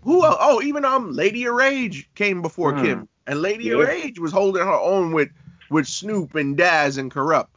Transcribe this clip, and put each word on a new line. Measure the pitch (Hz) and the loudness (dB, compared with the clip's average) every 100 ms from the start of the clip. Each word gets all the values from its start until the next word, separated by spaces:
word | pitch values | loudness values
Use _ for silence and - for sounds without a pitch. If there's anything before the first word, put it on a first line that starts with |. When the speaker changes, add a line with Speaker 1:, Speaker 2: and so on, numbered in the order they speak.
Speaker 1:
Who | 214 349 | 2 4
el-, | 311 - | 4 4
oh, | 262 240 | 4 2
even, | 277 294 | 0 -2
um, | 277 262 220 | 0 0 -2
Lady | 131 185 220 240 | -2 -2 0 -4
of | |
Rage | 240 269 269 240 147 - | 2 2 0 -4 -8 -16
came | - 208 185 | -4 -2 -2
before | 165 - 147 | -6 -2 -2
Speaker 2:
Hmm. | 139 | 0
Speaker 1:
Kim, | 123 - 107 _ - | 0 -2 -8 _ -8
and | 143 | -4
Lady | 175 214 233 | -2 -4 -2
of | 233 | 2
Speaker 2:
Yeah. | - | 2
Speaker 1:
Rage | 339 311 202 | 0 -6 -8
was | 165 | -4
holding | 185 196 190 | 0 0 0
her | 180 | 0
own | 160 123 196 175 | 0 2 0 0
with, | 160 143 _ - - - | 0 -2 _ -20 -20 -4
with | 151 131 | -2 -2
Snoop | - 196 214 156 | -6 -6 -4 -4
and | 156 139 143 | -4 -4 2
Daz | 175 165 143 135 | 2 4 2 -2
and | 131 | -8
Kurupt. | 143 139 156 - | -4 0 0 0